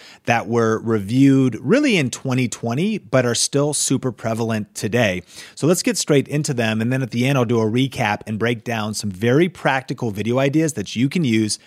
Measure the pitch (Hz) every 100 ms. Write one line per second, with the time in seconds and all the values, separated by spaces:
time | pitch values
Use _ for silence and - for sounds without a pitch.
0 | - - - 117 95 117 113 110 113 110
1 | 98 127 139 135 131 110 131 254 302 190
2 | 127 - 135 127 127 - 117 123 202 214
3 | - 131 120 113 - 139 147 143 - 135
4 | 127 - 113 113 113 110 101 - 110 113
5 | 110 90 - - - - 139 180 254 208
6 | - 147 - 147 151 120 110 110 117 131
7 | 127 120 127 139 113 117 110 120 131 -
8 | 107 104 - 110 113 117 120 113 107 104
9 | 104 92 117 135 180 - 151 135 - 139
10 | 120 98 107 123 139 151 160 110 95 107
11 | 139 185 139 110 107 -